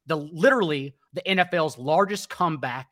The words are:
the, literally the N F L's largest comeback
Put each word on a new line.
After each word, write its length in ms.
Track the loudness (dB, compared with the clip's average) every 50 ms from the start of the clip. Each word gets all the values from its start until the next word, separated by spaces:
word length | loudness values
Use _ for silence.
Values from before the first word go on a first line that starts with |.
| _ -4
the, 100 | -4 -4
literally 800 | -4 -6 -2 2 4 4 4 4 2 0 0 -2 -4 -8 -12 _ _ _ -12
the 140 | -8 -4 0
N 100 | 2 2
F 160 | 2 2 2
L's 240 | 0 0 0 -2 -4
largest 520 | -2 0 2 2 2 2 0 -6 -8 -8
comeback 580 | -4 -2 -2 -2 -2 -2 -4 -6 -6 -6 -10 _